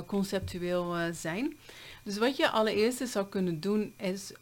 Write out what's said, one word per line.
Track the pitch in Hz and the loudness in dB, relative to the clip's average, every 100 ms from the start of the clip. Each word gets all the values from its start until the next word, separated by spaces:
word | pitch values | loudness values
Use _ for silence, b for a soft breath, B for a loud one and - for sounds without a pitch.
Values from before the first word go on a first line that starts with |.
| 175 | 0
conceptueel, | 202 190 196 190 175 175 180 175 175 | -2 0 -2 -4 -4 0 0 0 0
eh, | 170 | -2
zijn. | 165 165 185 302 - B B B B | -2 -4 -2 -2 -4 B B B B
Dus | 208 202 | -6 2
wat | 240 262 | 2 4
je | 311 | 4
allereerst | 220 220 196 226 254 | 4 4 4 4 2
eens | 254 | -2
zou | 208 196 | -2 0
kunnen | 202 180 160 | 0 0 0
doen | 190 214 208 - | 0 0 0 -4
is, | 190 196 - - | -4 -4 -8 -16